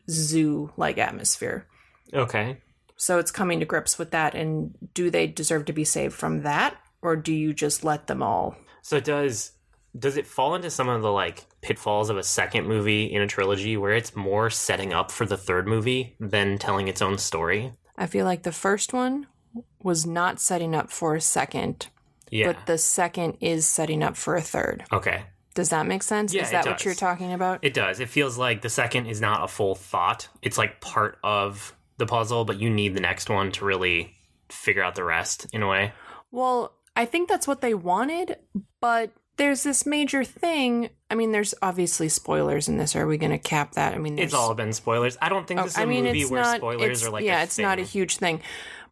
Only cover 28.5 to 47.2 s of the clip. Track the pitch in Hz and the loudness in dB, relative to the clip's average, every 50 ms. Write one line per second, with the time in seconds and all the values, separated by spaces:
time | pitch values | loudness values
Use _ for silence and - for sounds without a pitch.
28.5 | 117 101 - 117 - - 123 113 - 127 120 113 110 104 113 104 107 85 85 - | 0 0 -2 -2 0 2 0 2 2 0 -2 -2 -4 0 2 2 2 2 0 -2
29.5 | - - 107 95 95 - - - - 92 87 92 113 - - - _ - - 117 | -2 0 0 0 0 -2 -6 -4 -2 0 2 0 0 -2 -6 -16 _ -6 -6 -2
30.5 | - - 110 104 - - - - - 110 107 104 - - - 104 104 101 98 101 | 0 2 0 0 -2 -10 -14 -4 0 0 0 0 -2 -4 -2 0 2 2 0 -2
31.5 | 101 104 - - - _ _ _ _ - 117 107 - - 110 110 120 117 113 110 | -4 -8 -14 -16 -18 _ _ _ _ -4 -2 0 2 0 0 2 0 0 0 0
32.5 | 101 101 110 117 110 104 104 98 92 95 90 87 95 - - - 110 98 98 95 | 0 0 2 2 2 4 2 2 0 0 0 0 0 -2 -2 0 2 2 2 0
33.5 | 90 - 98 98 95 92 92 90 87 85 85 - - _ _ _ _ _ _ _ | -2 -2 0 0 0 2 2 2 2 2 0 -4 -12 _ _ _ _ _ _ _
34.5 | - - - 110 98 98 92 90 87 95 90 85 82 82 87 - - - - - | -16 -4 -2 0 2 2 0 0 -2 -2 -2 0 0 0 0 -2 -6 -8 -8 -8
35.5 | - 110 104 98 95 95 101 104 - - - - - - - _ - 240 254 254 | -4 -2 0 2 2 2 2 0 -2 -10 -18 -20 -20 -20 -20 _ -4 -2 0 0
36.5 | 254 247 - - - _ _ _ _ 233 233 240 - 339 349 - 392 339 - 277 | 0 0 -2 -6 -10 _ _ _ _ -2 0 0 0 -2 2 2 0 0 2 -2
37.5 | 277 269 - 240 220 190 170 175 180 202 247 285 330 339 370 - - - _ _ | -2 0 0 0 0 0 2 0 2 2 2 0 -2 -4 -4 -6 -6 -10 _ _
38.5 | _ 196 196 - _ _ - 240 233 233 226 220 - _ _ _ _ - 285 285 | _ -8 -8 -8 _ _ 0 2 2 2 0 -2 -8 _ _ _ _ 2 2 4
39.5 | 277 254 - 285 269 - - 285 294 294 294 262 - 269 247 - - - - 339 | 4 2 0 0 0 0 0 0 0 0 0 2 0 0 0 -2 -4 -2 0 0
40.5 | 330 294 262 247 240 233 233 - - _ _ _ - 226 226 220 214 208 208 202 | 2 2 2 2 2 0 -2 -4 -8 _ _ _ 0 0 2 2 2 2 0 0
41.5 | - - 196 190 175 185 175 170 - - 165 156 - - - - 156 151 147 147 | -2 -2 -2 0 0 0 0 0 0 0 0 0 0 -2 0 0 2 2 2 2
42.5 | 147 151 151 - 151 143 147 151 - 156 156 156 156 151 160 156 147 151 - - | 2 0 0 0 0 0 0 0 0 0 2 2 2 2 2 0 0 0 0 0
43.5 | 165 151 147 - - 156 151 151 - 143 156 151 151 151 175 156 147 131 117 113 | 0 0 0 0 0 0 0 0 0 -2 -4 -4 -2 -2 0 2 4 4 4 4
44.5 | 113 113 110 110 110 - - 120 113 120 120 123 123 - 156 165 196 196 165 - | 2 0 0 -2 -2 -2 0 2 2 4 2 2 0 0 0 0 0 0 -2 -2
45.5 | 180 180 185 180 - 202 220 240 247 247 247 247 240 - 285 262 254 254 240 240 | -2 -2 -2 0 0 0 0 2 2 2 2 2 2 2 0 2 2 2 2 2
46.5 | 240 226 - - - - - - 123 117 117 113 107 - | 2 0 0 -2 0 0 0 0 2 0 0 -2 -2 0